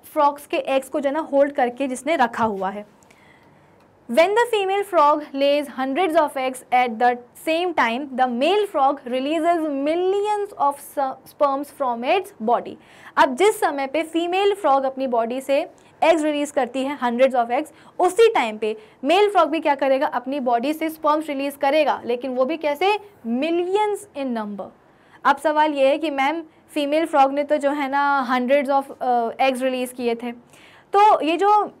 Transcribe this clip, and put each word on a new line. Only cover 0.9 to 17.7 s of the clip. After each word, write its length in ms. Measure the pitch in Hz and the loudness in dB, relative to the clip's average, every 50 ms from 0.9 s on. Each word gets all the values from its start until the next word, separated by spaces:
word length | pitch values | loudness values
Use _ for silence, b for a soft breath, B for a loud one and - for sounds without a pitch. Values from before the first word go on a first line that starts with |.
| - 311 | -6 -2
जो 100 | 269 277 | -2 -2
है 40 | 269 | -2
ना 60 | 311 | -2
होल्ड 320 | - 269 269 277 285 294 | -4 0 2 2 2 2
करके 360 | 285 - 254 240 240 247 277 | 2 -2 -2 -2 0 -4 -4
जिसने 280 | 262 254 240 - 277 330 | -4 -4 -6 -4 -2 0
रखा 280 | 294 247 233 240 - 233 | 0 0 -2 0 -2 -2
हुआ 260 | 220 202 190 190 190 | -2 -2 -4 -6 -6
है। 340 | 202 208 208 - _ _ b b b b b b b b b b b b b b b b b _ _ _ _ - | -6 -8 -14 -16 _ _ b b b b b b b b b b b b b b b b b _ _ _ _ 0
When 180 | 233 285 330 381 | 4 4 4 4
the 240 | 415 453 480 480 453 | 4 2 2 2 0
female 400 | 415 381 370 381 403 392 - 359 | -2 0 0 0 -2 -2 0 4
frog 300 | 330 294 294 302 302 294 294 - | 4 6 6 4 2 -2 -8 -4
lays 340 | 269 277 285 285 294 285 254 - 254 | 0 2 2 2 2 0 -4 -6 -6
hundreds 380 | 262 269 269 311 381 349 311 339 | -4 -2 0 0 0 2 2 2
of 100 | 302 - - | 2 2 -2
eggs 260 | 269 262 262 262 - - _ 247 | -4 -4 -4 -6 -8 -6 _ 2
at 160 | 247 247 247 | 2 2 0
the 280 | 220 220 247 247 247 247 240 _ _ - - | 0 2 2 2 2 0 -8 _ _ -8 -4
same 300 | 320 320 330 359 370 320 | -2 0 0 0 -2 0
time, 300 | - 262 233 226 254 302 277 262 240 | 0 0 0 0 -4 -6 -8 -2 -2
the 220 | 254 254 240 233 269 | -2 0 0 0 0
male 320 | 330 392 415 415 392 - | 2 2 0 0 -2 0
frog 200 | 302 269 269 294 277 - | 2 2 2 0 -2 -6
releases 520 | 240 240 262 262 285 320 330 302 339 349 339 | -6 -4 -4 -2 -2 -2 0 2 2 0 0
millions 880 | 311 311 277 269 277 294 320 349 370 370 381 403 403 415 415 415 403 392 - - | 0 -4 -4 -2 -2 -2 -2 0 0 0 0 0 -2 -2 -2 -4 -4 -8 -4 -2
of 120 | - 285 285 - - - - | -2 -2 -2 -4 -16 -10 -6
s-, 160 | 302 269 262 262 - _ - | -4 -4 -4 -6 -12 _ -20
sperms 380 | - _ 294 277 269 277 294 - - - | -2 _ 0 0 0 -4 -6 -10 -8 -6
from 220 | 277 254 240 233 240 | -4 -4 -4 -4 -2
its 460 | 269 349 392 370 - - _ 220 226 | 0 0 0 -2 -6 -14 _ -2 0
body। 260 | 240 196 190 - - B B B B B B B B | 0 0 -2 -8 -16 B B B B B B B B
अब 180 | - 330 285 254 | 2 2 2 4
जिस 240 | 254 359 427 427 - | 2 2 2 2 2
समय 280 | 415 339 294 277 269 | -2 -2 -2 -2 -6
पे 160 | 262 269 311 320 | -2 -2 -4 -4
फीमेल 520 | 320 - 330 339 349 349 381 403 403 403 | -2 -4 -4 -2 0 0 0 2 0 0
फ्रॉग 280 | 392 - 294 269 269 262 | 0 2 2 2 2 2
अपनी 240 | 269 269 269 269 | -2 -4 -4 -4
बॉडी 340 | 262 240 233 226 226 247 269 | -2 0 -2 -2 -2 -4 -8
से 280 | 262 - 269 285 339 - b b b b b b - | -2 0 0 0 0 -4 b b b b b b 2
एग्स 200 | 311 339 320 302 | 4 4 4 2
रिलीज 280 | 311 294 294 294 285 | -2 -2 -2 -4 -2
करती 320 | - 294 247 226 - 269 262 | -2 -2 -2 -2 -2 -6 -4
है, 160 | 269 294 269 | -4 -6 -4
hundreds 360 | 254 240 233 233 262 269 254 | -4 -4 2 2 2 2 2
of 120 | 247 233 | 0 -2
eggs, 260 | 240 240 277 302 - | 0 -2 -4 -4 -6